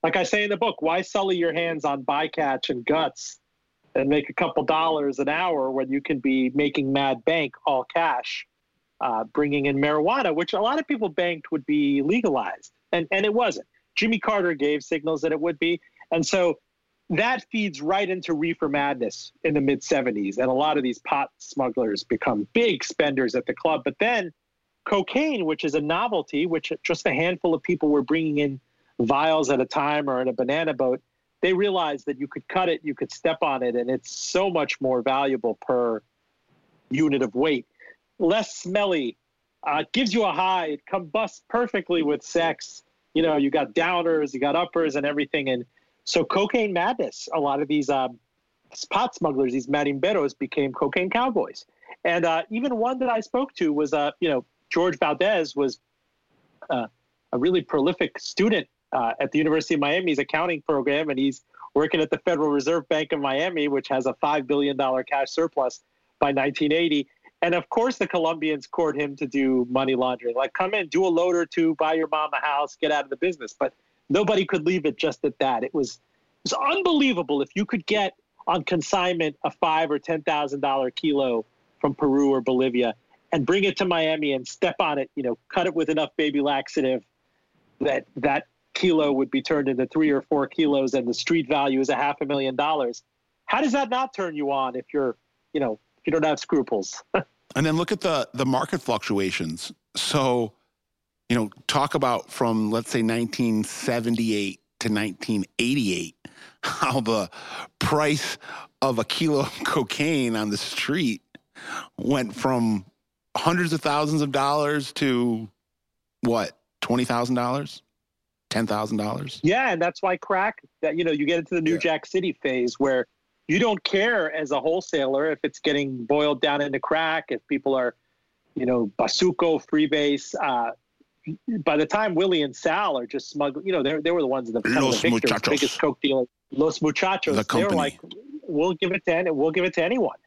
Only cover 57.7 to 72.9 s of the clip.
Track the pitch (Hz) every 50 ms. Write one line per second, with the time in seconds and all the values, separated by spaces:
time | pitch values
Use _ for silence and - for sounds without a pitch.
57.7 | - 151 135 135 139 - 175 151 _ - - - - - 190 226 226 175 135 _
58.7 | _ _ _ _ - 135 120 113 117 - 139 131 - 151 156 160 151 160 156 -
59.7 | 165 147 143 143 156 185 185 175 151 135 143 - - 156 165 180 170 151 - -
60.7 | 156 139 123 143 139 147 160 151 139 127 135 139 127 - _ _ _ - - -
61.7 | _ 143 151 151 - 160 156 - - - _ 185 170 143 156 151 143 143 131 147
62.7 | 165 170 147 _ 165 156 156 - 165 151 143 135 131 139 160 185 180 160 147 147
63.7 | 139 135 127 - 139 131 123 135 127 _ - 147 151 151 135 127 147 143 143 143
64.7 | 139 131 139 131 131 131 127 - 143 139 139 - - - 165 160 _ 147 131 123
65.7 | - - _ _ _ _ _ _ _ _ 151 143 139 139 135 143 139 - 156 147
66.7 | 151 165 170 165 151 147 135 _ _ _ _ - _ _ - 175 170 175 156 _
67.7 | - - 233 262 - - 196 156 - 180 160 160 170 160 151 156 151 143 123 -
68.7 | - - 170 156 139 143 147 143 139 135 151 131 - 139 135 131 131 127 123 123
69.7 | 127 131 135 131 131 123 127 127 123 120 123 120 117 123 135 135 _ - 185 185
70.7 | 208 214 185 151 143 170 190 185 170 170 175 180 175 175 170 - - 170 165 160
71.7 | 160 - 165 156 160 165 160 151 156 156 151 156 - 131 - 151 143 143 147 143
72.7 | - _ - 151